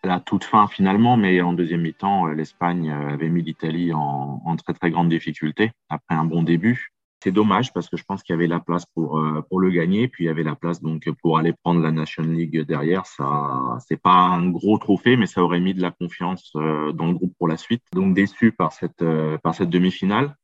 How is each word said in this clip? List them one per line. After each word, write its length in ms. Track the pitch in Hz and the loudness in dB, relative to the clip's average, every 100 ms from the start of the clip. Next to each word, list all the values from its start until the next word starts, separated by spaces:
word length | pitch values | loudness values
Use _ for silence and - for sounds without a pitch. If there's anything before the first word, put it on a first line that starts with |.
à 60 | 92 | -2
la 120 | 90 | -2
toute 240 | - 98 | -2 -4
fin 220 | - 113 104 | 2 2 2
finalement, 500 | - 95 101 120 120 | 2 2 4 4 4
mais 240 | 98 90 | 4 4
en 140 | 87 | 2
deuxième 260 | 87 82 85 | 0 -2 -2
mi-temps, 480 | 82 - 98 98 82 | -4 -4 -2 0 0
euh, 60 | |
l'Espagne, 560 | 76 76 _ 87 87 80 | -2 -6 _ -2 -2 -4
euh, 240 | 73 71 | -4 -4
avait 160 | 73 80 | -4 0
mis 100 | 85 | 0
l'Italie 520 | 80 80 80 82 87 | -2 -6 -4 -2 -2
en, 480 | 80 71 69 71 67 | -2 -4 -4 -6 -8
en 120 | 82 82 | -6 -6
très, 180 | - | -6
très 160 | 82 85 | -2 -2
grande 180 | 82 85 | 2 2
difficulté 640 | 82 - 78 78 76 110 - _ | 0 -2 -6 -6 -2 -2 -2 _
après 280 | 73 _ 80 | -12 _ -2
un 100 | 82 | 0
bon 160 | 85 | 0
début. 480 | 82 85 107 127 - _ _ _ | 2 2 2 -2 -6 _ _ _
C'est 100 | 98 | -2
dommage 400 | 95 107 98 123 | 2 2 2 0
parce 160 | 90 82 | -6 -6
que 80 | 85 | -10
je 80 | |
pense 180 | - 98 | -8 -10
qu'il 120 | - | -4
y 20 | 82 | 0
avait 100 | 85 | 0
la 140 | 85 | 0
place 240 | - 85 | -2 -4
pour, 340 | - - 76 78 | -4 -6 -2 -2
euh, 240 | 78 78 - | -2 -2 -2
pour 100 | 92 | 0
le 120 | 92 | 2
gagner, 380 | 87 82 101 127 | 2 2 0 0
puis 160 | - | -2
il 20 | 82 | -2
y 40 | |
avait 120 | 78 | -2
la 140 | 76 71 | -4 -4
place 260 | 85 85 | -6 -4
donc 280 | 80 80 82 76 | -4 -4 -6 -2
pour 160 | 85 80 | 0 2
aller 160 | 82 | 2
prendre 260 | - 85 85 | 0 2 2
la 100 | 80 | 2
Nation 320 | 80 78 - | 0 -4 -4
League 440 | 80 82 82 80 76 | -2 -2 -2 -4 -2
derrière. 400 | 78 76 95 95 | -2 0 -2 -4
Ça, 720 | - 69 73 71 65 65 60 | -6 -4 -2 -2 -4 -4 -8
c'est 200 | - 80 | -6 -2
pas 120 | 90 | 4
un 400 | 90 90 90 90 | 4 4 2 0
gros 260 | 85 98 104 | 0 2 2
trophée, 400 | - 95 120 127 | 2 2 4 4
mais 80 | |
ça 180 | 98 - | 2 2
aurait 180 | 87 87 | 2 2
mis 120 | 92 | 0
de 80 | 92 | 0
la 100 | 90 | -4
confiance, 600 | - 87 - 87 92 - 76 | -4 -10 -6 -6 -6 -8 -4
euh, 360 | 78 76 76 | -2 -2 -4
dans 140 | 80 82 | -2 -2
le 80 | |
groupe 180 | 87 90 - | 0 -2 -2
pour 100 | 85 | -2
la 80 | 78 | -2
suite. 260 | - 117 _ | -4 -6 _
Donc 200 | 90 95 | -2 2
déçu 380 | 92 98 - 113 | 2 0 2 -2
par 220 | - 82 | 0 -4
cette, 260 | - 85 _ | -2 -10 _
euh, 380 | 82 80 78 78 | 0 0 -2 -2
par 160 | 82 | -4
cette 160 | - 90 | -2 0
demi-finale. 640 | 87 92 - 95 107 143 - | 2 2 0 0 0 -2 -6